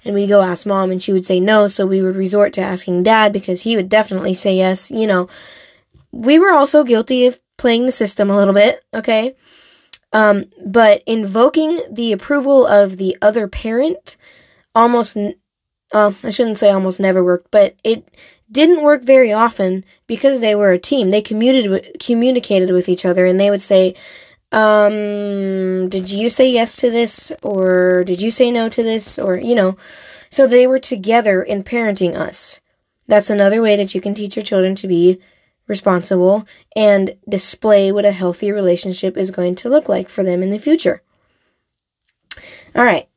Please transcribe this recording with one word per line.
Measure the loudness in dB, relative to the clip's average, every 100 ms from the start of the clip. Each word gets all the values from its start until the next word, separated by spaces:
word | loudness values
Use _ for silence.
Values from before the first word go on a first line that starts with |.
And | -4
we'd | -2 2
go | 4
ask | 2 -4 -4
mom | -2 -2
and | -4
she | -2
would | -2 0
say | 0
no, | 2 2 2
so | 0 -2
we | 0
would | -2 -2
resort | -2 0 0
to | 0
asking | -6 -6 -4 -2
dad | 2 2 2
because | 0 -6 -6
he | -2 -4
would | 0
definitely | 0 0 -6 -6
say | -4 -2 0
yes. | 0 -2 -6
You | -4 0
know, | 0 -2 -12 -20 -20 -20 _ _ _ _
we | -6 2 4
were | 6
also | 4 4 2
guilty | 4 0 0 2 0
of | 0 _ -4
playing | 0 0 -2
the |
system | -2 -6 -2 0
a | 2
little | 2
bit, | 4 2 0 _
okay? | -8 -2 -2 -2 -10 _ _ _ _ _ -20 _
Um, | 2 2 2 -2 _ -2
but | 4 4 4 0
invoking | -4 -2 2 2 2 -2 -4 -8
the | -6 -4
approval | -4 -2 -2 2 2 4
of | 4 2 0
the | -6 0
other | 0 0 -6
parent | -8 -6 -2 -2 -4 -12 -20 _ _ _ _ _
almost, | 2 2 2 -2 -4
n-, | -6 -8 _ _ _ _ _
uh, | 0 0 0
I | -10
shouldn't | -2 -2 -2
say | -4
almost | -2 -4 -2
never | -2 0
worked, | 0 -2 _
but | 0 0 _
it | -6 -6 -8 _ -20 _ _
didn't | 2 4 4
work | 4 2
very | 4 4 4
often | 2 0 0 -4 -4 -8 _ _
because | -2 0 0
they | 0 2
were | 2
a | 0
team. | 0 -2 0
They | 0
commuted | -2 -2 2 2 0
wi-, | -4 -6 -14
communicated | -4 0 0 0 0 0 2
with | 0 0
each | -2 -2
other, | 0 2
and | 2
they | 0
would | 0
say, | 0 2 2 -2 -20 -20 -20 _ _
um, | 0 2 4 2 0 -6 -6 -6 -4 -4 -4 -4 -2 -4
"Did | -6 -8
you | -4 -4
say | 2 2
yes | 2 -2 -2
to | -2
this?" | 0 -2 -4 -10 -10
Or, | -6 -2 0 2 2 2
"Did | 0 -2
you | -4
say | 0 0
no | 0 -2
to | -2
this?" | -4 -4 -6 -6
Or, | -4 -4
you | 0 0
know. | 0 -2 -16 -20 -20 -20 _
So | 2 4
they | 4 4
were | 2
together | -4 -8 0 0 2 0
in | -2 -6
parenting | -6 -4 -4 -2 -4 -4
us. | -8 -8 -12 -14 _ _ _ _ 0
That's | 0 2
another | 2 2 2
way | 2 2
that | 0 -4
you |
can | -6
teach | -8 -8 -8
your |
children | -4 0 0 -2
to | -2
be | 2 2 2 _ _ _ _ _
responsible | -4 0 0 0 0 2 2 -4 _ _ 0
and | 2 2 0 -8 -8
display | -6 -6 -4 2 2 2
what | 0 0
a |
healthy | 0 -4 -4 -4
relationship | -2 0 0 -4 -6 -6 -4
is | -6
going | -4 -4 -4
to | 0
look | 0 2
like | -4 -4
for | -6
them | -2 -2
in | -4
the | -4
future. | 0 0 0 -4 _ _ _ _ _ _ _ _ _ _ _ _ _ -20 -20 -20 -10 -2
All |
right. | 0 0 -4